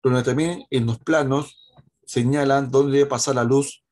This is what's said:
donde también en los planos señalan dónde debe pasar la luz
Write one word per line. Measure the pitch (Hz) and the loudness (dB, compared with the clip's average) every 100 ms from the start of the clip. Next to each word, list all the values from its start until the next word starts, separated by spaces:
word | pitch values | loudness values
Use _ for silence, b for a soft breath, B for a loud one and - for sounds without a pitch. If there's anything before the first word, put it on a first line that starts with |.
donde | 131 127 | 2 0
también | 123 127 165 175 - | 0 0 -2 -4 -6
en | 135 117 | -2 -2
los | 117 | -4
planos | - 156 135 139 147 _ _ _ _ _ | -2 -2 0 -2 -4 _ _ _ _ _
señalan | - 131 120 143 139 139 135 | -6 -2 0 0 2 0 2
dónde | 135 143 139 | 2 2 2
debe | 139 | 2
pasar | 123 143 123 | 0 -2 0
la | |
luz | 117 135 139 - _ | 2 2 0 -10 _